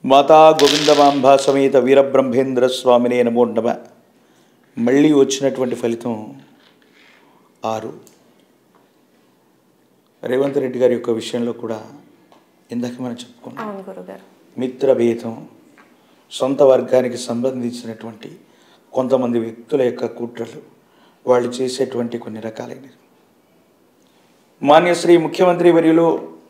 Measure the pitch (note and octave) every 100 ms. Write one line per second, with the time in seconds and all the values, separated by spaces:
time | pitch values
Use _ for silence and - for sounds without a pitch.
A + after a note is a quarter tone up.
0 | C3 C3+ D3 D#3 D#3 D3+ C#3+ D3 D3+ C#3+
1 | C#3+ C#3 C3 C#3 D3 C#3 C3+ C3+ A#2+ C3+
2 | C3+ C3 C3 A#2+ C3+ B2 B2+ B2+ B2+ B2
3 | A#2+ B2 A#2 A#2+ A#2+ A2+ A2+ - - _
4 | _ _ _ _ _ _ _ - A#2+ C#3
5 | D3+ C#3 C#3 - C3+ B2 B2+ A#2 A#2 A2+
6 | A#2+ A2 G#2+ - _ _ _ _ _ _
7 | _ _ _ _ _ _ A2 A2 A2 -
8 | - _ _ _ _ _ _ _ _ _
9 | _ _ _ _ _ _ _ _ _ _
10 | _ _ - B2+ C#3 C#3 B2+ B2 B2 A#2
11 | A#2+ A2+ A2+ B2 A#2+ A2+ A2+ A2 G#2+ -
12 | _ _ _ _ _ _ _ A#2+ B2 B2
13 | B2+ A#2 - _ - - G#3+ G3 F#3+ F#3
14 | F#3 F#3+ _ _ _ - B2+ B2+ C3+ A#2
15 | A#2 A#2 A#2 A2+ D#3+ _ _ _ _ _
16 | _ _ _ - B2+ C3+ C#3 B2+ A#2 B2+
17 | B2 A#2 - A#2+ C3 B2+ A#2 A#2 A2+ A2
18 | A2+ G#2+ D3+ E3 _ _ _ _ _ C3
19 | B2+ B2+ B2 A#2+ A2+ A2 - D3 B2 -
20 | A#2 - A#2 A2+ A2+ D3+ - _ _ _
21 | _ _ B2+ B2 A#2+ B2 B2+ B2+ B2+ A#2+
22 | A#2 A#2 A#2 A2 A2 A2 A#2+ A#2+ - _
23 | _ _ _ _ _ _ _ _ _ _
24 | _ _ _ _ _ _ C#3 D#3 F3 E3+
25 | E3+ E3+ D#3 D3+ F#3 F3 F3 E3 D#3+ D#3+
26 | E3 - - -